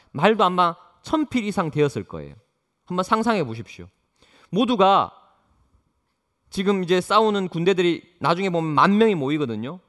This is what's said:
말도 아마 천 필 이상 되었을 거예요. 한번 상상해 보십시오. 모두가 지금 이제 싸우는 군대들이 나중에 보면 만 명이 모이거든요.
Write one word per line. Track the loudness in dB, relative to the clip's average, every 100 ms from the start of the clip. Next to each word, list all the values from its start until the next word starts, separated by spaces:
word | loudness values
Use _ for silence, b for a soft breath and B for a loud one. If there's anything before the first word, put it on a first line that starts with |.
| b
말도 | 0 2 4
아마 | 2 2 0 -2 _ _
천 | -4 -4 -2
필 | -4
이상 | -4 -4 -4
되었을 | 0 -2 -2 -10
거예요. | -14 -16 -20 _ _ _ _ -8
한번 | -6
상상해 | -2 -2 0 -2
보십시오. | -4 -10 -16 -20 -20 _ _ b b b b
모두가 | -2 0 2 4 4 0 -6 _ _ _ _ _ _ _ _ _ _ _ _ _
지금 | -4 0 0
이제 | 0 0
싸우는 | 2 2 2 0 -4
군대들이 | -2 0 2 0 -2 -8 _
나중에 | -2 0 -2
보면 | -2 0
만 | 4 4 6
명이 | 2 2
모이거든요. | -2 -2 -2 -4 -8 -12